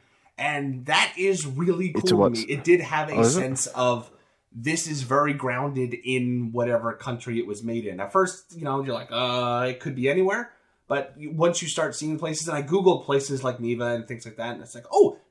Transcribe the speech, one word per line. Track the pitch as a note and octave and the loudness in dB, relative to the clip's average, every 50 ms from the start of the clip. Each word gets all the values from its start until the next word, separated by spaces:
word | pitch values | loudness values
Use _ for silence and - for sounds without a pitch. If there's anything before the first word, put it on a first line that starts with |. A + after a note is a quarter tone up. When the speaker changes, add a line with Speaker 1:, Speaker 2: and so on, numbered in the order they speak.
| _ _ _ _ _ _ - | _ _ _ _ _ _ -10
Speaker 1:
And | - C3 D3+ D3 C#3+ C#3+ C#3 C3 B2+ B2 | -6 -4 -2 -2 -2 -4 -4 -6 -6 -2
that | C#3+ D3+ F#3 A3 - - | 0 2 2 2 0 -2
is | E3+ F#3 G3 F#3+ E3 D3 | -2 0 0 0 0 -2
really | C#3 C3 C#3+ F3 F3+ F3 F3 F#3 F3+ | -6 -4 -2 0 0 2 0 0 -2
Speaker 2:
It's | D3+ - | -2 0
Speaker 1:
cool | - | 2
Speaker 2:
a | F#3 | 4
Speaker 1:
to | - | 6
Speaker 2:
what? | - G3 B2+ | 6 6 4
Speaker 1:
me. | A#2 A2+ | 4 0
It | A2 - C#3+ C#3 - | -4 -4 -4 -2 4
did | E3 F3+ F3+ | 4 4 4
have | - - D#3 D3+ D#3 D3+ | 4 0 -2 -2 -2 0
a | - | 2
Speaker 2:
Oh, | A2+ | 4
is | A2+ A#2+ D3 | 4 4 4
it? | F#3 | 2
Speaker 1:
sense | - C3 C3 C3 - - | 0 -2 -2 -4 -4 -4
of | - B2 B2 B2 A#2 A#2 A2+ - - _ _ _ _ _ _ _ | -2 0 2 2 2 0 -4 -12 -20 _ _ _ _ _ _ _
this | - A#2 A#2 D3 E3 - - D#3+ | -12 -6 -4 -2 -2 -2 -2 -4
is | D3+ C#3 | -6 -6
very | C3 A#2 - C#3+ D3 D3 | -2 0 2 2 2 2
grounded | C#3+ C3+ C3 B2+ B2 C3+ C#3+ C#3+ C3+ C3 B2+ A#2+ A#2+ A#2+ - | 0 -2 -2 -2 -2 -2 -4 -4 -2 -2 -4 -4 -4 -6 -4
in | B2+ B2+ B2+ B2 B2 B2 B2 A#2+ A2+ | -2 -2 0 0 0 0 -2 -2 -2
whatever | A2+ A#2+ A#2+ A#2+ A#2+ A2+ A2+ A#2 | 0 0 0 2 2 0 0 -2
country | G#2+ - - C3+ A#2+ A#2 - B2 A#2 A#2 | -6 -6 -8 -8 -8 -6 -6 -4 -4 -4
it | - | -4
was | G2+ G#2 G2+ | -4 -6 -8
made | A2 A2+ A#2 A#2 G#2 | -6 -6 -6 -4 -6
in. | G2+ F#2 F2+ | -6 -6 -6
At | G2+ - | -6 0
first, | - F#3+ F#3 F3+ - - - _ E3+ | 4 2 2 2 0 -12 -18 _ -14
you | E3 D#3 | -8 -4
know, | C#3 C3+ C#3 C#3 | -4 -2 -2 -2
you're | C3+ A#2+ | -4 -6
like, | A2+ A#2 - | -6 -6 -6
uh, | A#2 A#2+ B2+ B2 B2 B2 B2 A#2+ A#2+ A#2+ B2+ B2+ | -4 -2 0 0 0 0 0 0 0 0 0 -2
it | B2+ - | -4 -6
could | - D#3+ C3 | -8 -8 -4
be | B2+ B2 C3+ | 0 0 2
anywhere. | D#3 F#3 F#3 F#3+ G#3 A#3 A#3+ - _ _ _ _ _ _ _ | 4 4 2 2 0 -2 -4 -8 _ _ _ _ _ _ _
But | - C3+ C#3+ C3+ - - | -4 -2 -2 -2 -6 -10
you, | C#3+ D3+ D3+ | -14 -12 -6
once | D#3+ D#3 E3 F3 E3+ - | 0 2 2 2 2 0
you | F3 D3 | -4 -4
start | - E3+ D#3 C#3+ - | -2 -2 -2 -2 -2
seeing | - D3+ D#3 D#3 D3 | -4 -4 -4 -4 -4
places, | E3+ D#3+ D#3 - D#3 E3+ | -4 -4 -4 -4 -4 -4
and | D3+ | -4
I | C#3+ | -4
Googled | C#3 C3+ F3 G3+ F#3 F#3 E3+ - - | 0 2 2 6 6 6 6 4 2
places | - C#3 C#3 C3+ - C#3 B2+ | 2 2 2 2 0 -4 -2
like | B2+ B2+ A#2+ A#2+ | -2 -2 -2 -2
Neva | A#2 A#2 A#2+ A#2 A#2+ | -2 -4 -2 -2 -2
and | A#2+ A#2+ A#2 A2 | -2 -2 -2 -4
things | - A#2+ A2+ - | -8 -12 -14 -14
like | A2+ G#2+ | -16 -10
that, | - A2+ A#2+ | -10 -8 -8
and | B2+ - | -8 -10
it's | - A#2 - | -14 -16 -16
like, | A#2+ - - | -16 -8 2
"Oh, | - G#4 G4+ - - - _ _ | 6 6 6 6 4 -4 _ _